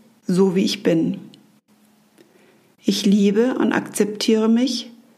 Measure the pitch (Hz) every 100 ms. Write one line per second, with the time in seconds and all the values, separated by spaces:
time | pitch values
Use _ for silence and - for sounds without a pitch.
0 | _ _ - 180 190 180 - - 185 165
1 | 170 190 - - _ _ _ _ _ _
2 | _ _ _ _ _ _ _ _ - 196
3 | 202 202 202 208 247 - - - - -
4 | 208 208 - 220 220 233 254 - - -
5 | _